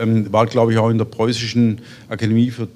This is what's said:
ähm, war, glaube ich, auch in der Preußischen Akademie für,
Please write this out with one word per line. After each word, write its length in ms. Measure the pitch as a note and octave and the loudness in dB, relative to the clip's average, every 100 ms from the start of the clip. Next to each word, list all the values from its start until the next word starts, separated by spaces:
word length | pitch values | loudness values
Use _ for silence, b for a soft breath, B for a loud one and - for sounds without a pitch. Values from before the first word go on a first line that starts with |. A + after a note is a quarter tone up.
ähm, 320 | A2+ A2+ G2+ | -2 0 0
war, 140 | G#2+ A2+ | 0 2
glaube 260 | B2+ A2+ | 2 2
ich, 60 | A2+ | 2
auch 100 | A2+ | 2
in 100 | A2+ | 0
der 60 | |
Preußischen 760 | A2 - A2+ A2+ A#2 A#2+ A#2 G#2 B B B | -2 -2 -2 -2 -4 0 0 0 B B B
Akademie 420 | F#2 A2 A2+ B2 | -4 0 2 0
für, 160 | A#2 G#2+ | -2 -10